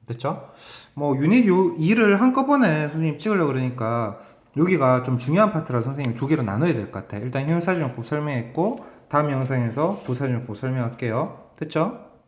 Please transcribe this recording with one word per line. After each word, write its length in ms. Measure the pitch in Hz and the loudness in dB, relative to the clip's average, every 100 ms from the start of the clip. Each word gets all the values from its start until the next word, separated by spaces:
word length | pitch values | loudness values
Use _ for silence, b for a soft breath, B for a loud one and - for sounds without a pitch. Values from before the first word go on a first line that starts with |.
| - | -12
됐죠? 440 | 120 139 - B B B B B | -8 -6 -8 B B B B B
뭐 220 | - 143 131 | -4 -2 2
유닛 300 | 147 240 214 | 4 6 6
요 280 | 180 185 170 | 4 2 2
이를 420 | 160 220 208 202 | 2 4 4 4
한꺼번에 680 | 254 262 269 285 220 156 151 | 4 2 2 4 4 2 -2
선생님 300 | 156 160 147 | 0 -2 -2
찍으려고 340 | 214 202 151 | -2 2 2
그러니까 680 | 131 127 123 113 117 110 98 B B B - | 0 -2 -2 -2 -2 -2 -6 B B B 0
여기가 480 | 175 175 135 127 | 2 4 4 4
좀 120 | 123 123 | 2 -2
중요한 360 | 123 165 214 | 0 2 2
파트라 280 | 165 151 127 | 0 -2 -2
선생님 360 | 117 139 135 110 | -2 -4 -4 -4
두 100 | 135 | 0
개로 160 | 151 | 0
나눠야 300 | 113 101 170 | 0 0 0
될 180 | 135 98 | 0 -4
것 160 | 98 - | -8 -10
같아. 120 | 101 | -8
일단 260 | 120 135 | -6 -4
형용사주용법 600 | 143 170 170 185 139 120 | 0 0 0 -2 -2 -6
설명했고 800 | 120 151 147 131 113 - 190 254 B B B | -4 -4 -2 -4 -4 -2 -2 -2 B B B
다음 220 | 147 151 | 0 2
영상에서 720 | 135 131 131 117 123 165 202 | 0 0 0 0 0 -2 -2
부사주용법 520 | - 123 139 120 123 - | -6 -4 -2 -4 -4 -8
설명할게요. 920 | 131 131 117 123 120 113 165 - - - | -4 -4 -4 -4 -4 -2 -4 -8 -20 -12
됐죠? 540 | 160 147 175 - - _ | -6 -2 -2 -4 -18 _